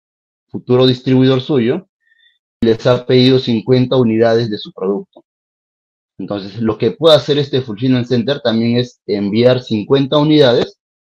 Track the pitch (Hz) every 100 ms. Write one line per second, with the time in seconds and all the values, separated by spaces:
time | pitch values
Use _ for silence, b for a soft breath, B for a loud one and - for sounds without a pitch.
0 | _ _ _ _ _ 101 - 123 131 131
1 | - 131 131 131 127 143 113 175 - _
2 | _ _ _ _ _ - 113 113 131 123
3 | - 127 127 131 127 113 113 127 123 131
4 | 117 110 117 117 117 104 - - 95 101
5 | 95 - _ _ _ _ _ _ _ _
6 | _ - 92 101 98 101 113 104 117 -
7 | 160 147 143 143 139 135 123 98 131 127
8 | 117 123 107 143 117 113 117 120 - _
9 | - 101 101 110 120 127 - 110 98 139
10 | 135 151 151 151 131 117 - - _ _